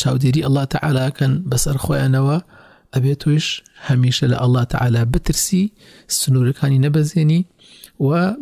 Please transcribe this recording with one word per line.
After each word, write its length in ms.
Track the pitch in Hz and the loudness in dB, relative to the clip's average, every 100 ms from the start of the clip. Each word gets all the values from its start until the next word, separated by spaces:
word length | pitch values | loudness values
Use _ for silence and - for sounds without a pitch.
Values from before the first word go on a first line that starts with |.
چاودێری 420 | 131 131 135 139 135 | 0 0 2 0 0
ئەڵڵا 180 | 139 135 | 0 -2
تەعالا 280 | - 156 131 131 | -4 -2 0 -2
ئەکەن 240 | - 135 143 180 | -2 0 0 -2
بەسەر 260 | 127 - 135 | -2 -2 -2
خۆیانەوە. 540 | - 147 135 131 135 156 - - - - _ | -2 0 2 2 2 -2 -4 -16 -20 -20 _
ئەبێ 200 | 135 131 143 | -2 0 0
توش 240 | 156 151 - - - - - | 0 0 0 -8 -14 -8 -2
هەمیشە 380 | 127 127 - 127 | 2 2 2 0
لە 40 | 127 | 2
ئەڵڵا 220 | 127 123 123 | 2 2 0
تەعالا 300 | - 123 117 117 | -2 0 0 0
بترسی، 520 | - - 151 - 185 202 - - - - - | 0 0 -2 0 0 -2 -6 -20 -20 -8 -4
سنوورەکانی 640 | - 131 123 131 143 135 | 0 2 2 0 0 2
نەبەزێنی 580 | 139 151 151 170 156 165 180 _ - - - - 135 | 2 2 0 0 2 2 -2 _ -20 -20 -18 -4 -2
و 40 | 165 185 262 | 0 0 -2